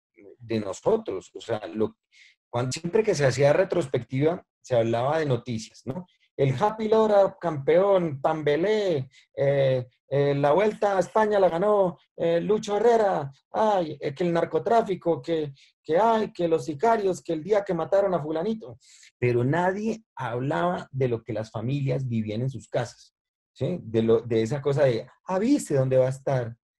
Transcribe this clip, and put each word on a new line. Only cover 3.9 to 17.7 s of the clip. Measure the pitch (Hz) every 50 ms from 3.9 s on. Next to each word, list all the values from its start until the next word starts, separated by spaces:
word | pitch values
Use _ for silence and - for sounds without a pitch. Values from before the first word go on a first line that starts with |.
| - 131 113 - 131 131 147 156 175 185 - _ _ _
se | - - 127
hablaba | 117 113 113 117 117 123 139 156 165
de | 156
noticias, | 143 123 113 - 131 117 110 - - - - -
¿no? | 123 135 180 - _ _ _ _ _ _
El | - 139 131 117 123
Happy | 208 208 220 220 220 214
Lora, | 226 220 220 214 208 196 196 185 - -
campeón, | - 170 156 143 139 151 156 180 196 202 196 185 175 160 139 139
Pambelé, | - 160 160 156 151 147 147 151 180 208 220 214 202 185 160 135 131 - _ - _ _ -
eh, | - 139 139 143 139 135 131 131 127 120 - _ _ _ -
eh, | 135 143 143 143 139
la | 139 143 143
Vuelta | 147 180 214 214 208 - 214 202 196
a | 190
España | 180 - - 220 214 208 208 196
la | 190 170
ganó, | 165 170 196 208 208 202 190 175 175 - _ _ _
eh, | - 165 170 170 170
Lucho | 170 180 214 214 220 208 208 208
Herrera, | 220 240 233 226 214 196 180 165 139 139 - _ _ _
ay, | - - 220 214 208 185 170 151 151 -
eh, | - 147 139
que | - 180
el | 175
narcotráfico, | 170 170 170 170 160 160 156 214 233 226 214 208 185 180 - 170 160 135
que, | - 170 165 160 143 139 139 - _ _ _ _
que, | _ - 156 180
ay, | 220 233 226 220 214 -
que | - - 175 170
los | 160 156 139
sicarios, | 156 151 139 220 233 226 220 202 190 175 -
que | - - 165
el | 156 151
día | 190 214 202
que | 202 -